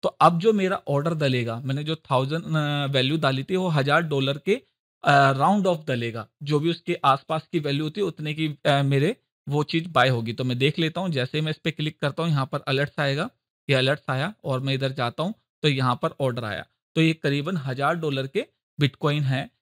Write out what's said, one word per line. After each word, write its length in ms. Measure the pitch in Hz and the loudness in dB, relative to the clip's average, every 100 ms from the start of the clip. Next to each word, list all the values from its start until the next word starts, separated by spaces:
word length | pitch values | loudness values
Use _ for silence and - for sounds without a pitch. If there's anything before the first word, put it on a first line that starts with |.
तो 60 | - | -4
अब 300 | - 156 170 | 4 4 6
जो 140 | 208 | 2
मेरा 240 | 214 185 190 - | 2 0 -2 -2
ऑर्डर 260 | 143 156 | -2 0
डलेगा, 460 | 165 143 127 117 117 | 0 0 0 -2 -6
मैंने 240 | 131 135 | -4 -4
जो 120 | 151 160 | -4 -8
थाउजेंड, 480 | _ 131 131 160 | _ 0 0 -4
अ, 420 | 214 160 147 147 143 | -2 -2 0 -2 -2
वैल्यू 300 | 139 131 160 | 0 0 0
डाली 280 | 143 135 | 0 -2
थी 120 | 139 185 | -2 -2
वो 120 | 185 | 0
हज़ार 340 | 151 135 151 | 0 2 2
डॉलर 360 | 170 143 135 143 | 2 0 0 -2
के, 160 | - 233 _ _ _ _ | 0 -2 _ _ _ _
अ, 260 | - 143 135 | 4 6 6
राउंड 360 | 135 147 208 190 | 6 4 4 2
ऑफ 200 | 170 156 | 0 -2
डलेगा, 420 | 127 117 113 107 _ | -2 -2 -6 -10 _
जो 180 | 147 147 | -2 0
भी 100 | 156 | 0
उसके 240 | 165 - | -4 -4
आसपास 540 | 165 139 135 - 156 - | 0 2 2 0 -6 -2
की 60 | 170 | -4
वैल्यू 260 | 147 143 | -2 -2
होती 160 | 156 160 | -2 -2
है 60 | 196 | -4
उतने 280 | - 151 | -4 -8
की, 240 | 151 160 143 - | -4 -4 -2 2
अ, 160 | 139 | 4
मेरे 340 | 139 139 151 254 _ _ - | 4 2 2 -2 _ _ -4
वो 140 | 143 | -2
चीज़ 260 | 151 170 170 | 0 -2 0
बाय 200 | 151 127 | 2 4
होगी। 240 | 123 113 | 2 -2
तो 120 | 113 | -4
मैं 140 | 127 123 | -4 0
देख 200 | 139 151 | 0 0
लेता 220 | 160 165 | -4 -2
हूँ, 100 | 190 | -4
जैसे 280 | 143 123 151 | -2 -2 -4
ही 60 | |
मैं 60 | 156 | -4
इस 80 | 156 | -4
पे 120 | 165 | -6
क्लिक 300 | 156 151 - | -4 -6 -4
करता 220 | 147 139 | -6 -4
हूँ 80 | 165 | -2
यहाँ 160 | 147 135 | 0 -2
पर 80 | 147 | -6
अलर्ट्स 400 | - 135 143 - | -2 -2 -2 -2
आएगा, 300 | 143 139 214 _ _ _ - | -2 -2 -6 _ _ _ 0
ये 60 | 131 | 2
अलर्ट्स 280 | 131 147 - | 2 -2 -4
आया 260 | 131 160 214 | -4 -4 -6
और 160 | 170 131 | -6 -4
मैं 140 | 135 | -2
इधर 180 | 135 135 | -2 -4
जाता 300 | 135 120 120 | -2 -4 -4
हूँ 120 | 165 220 _ _ | -6 -6 _ _
तो 60 | 156 | -2
यहाँ 300 | 135 131 123 | 0 0 0
पर 80 | 160 - | -2 -2
ऑर्डर 240 | 135 120 | -4 -2
आया। 220 | 113 90 - _ _ | -6 -8 -10 _ _
तो 60 | - | 2
ये 140 | 160 | 2
करीबन 420 | 160 151 143 143 185 | 2 0 -2 -2 -4
हज़ार 380 | 135 131 143 | -4 -2 0
डॉलर 320 | 170 160 135 135 | 0 -2 -4 -4
के 200 | 202 269 _ _ - | -4 -6 _ _ 0
बिटकॉइन 420 | 143 - 156 147 | 0 2 -2 0
है 280 | 135 131 165 _ | 0 -2 -4 _